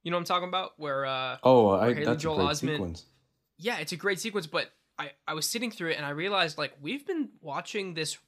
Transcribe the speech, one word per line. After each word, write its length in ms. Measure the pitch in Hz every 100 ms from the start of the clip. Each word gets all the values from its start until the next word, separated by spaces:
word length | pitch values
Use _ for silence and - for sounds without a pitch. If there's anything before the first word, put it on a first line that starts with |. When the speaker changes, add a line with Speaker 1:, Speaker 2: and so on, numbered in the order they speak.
Speaker 1:
You 80 | 175
know 60 | 175
what 40 |
I'm 40 | 170
talking 220 | 180 180
about? 240 | 185 185 -
Where, 260 | 151 135 135
uh, 320 | 131 131 127
Speaker 2:
Oh, 260 | 127 127 104
Speaker 1:
where 100 | 95
Speaker 2:
I, 120 | 113
Speaker 1:
Haley 100 | 123
Speaker 2:
that's 180 | 147 135
Speaker 1:
Joel 120 | 160 156
Speaker 2:
a 40 |
great 60 | 143 147
Speaker 1:
Osment 160 | 160
Speaker 2:
sequence. 300 | 151 87 82 - _ _ _ _ _
Speaker 1:
Yeah, 200 | 202 208
it's 140 | 156
a 40 | 175
great 240 | 196 190
sequence, 260 | 226 202 160
but 240 | 165 - _ _ -
I, 120 | 147 - -
I 80 |
was 140 | 156 -
sitting 220 | 226 233
through 200 | - 165
it 60 | 151
and 100 | 143
I 40 |
realized, 460 | 147 190 196 165 151
like, 160 | 143 -
we've 260 | 143 277 285
been 240 | 339 240 -
watching 540 | 156 143 175 214 190
this 240 | 165 151 -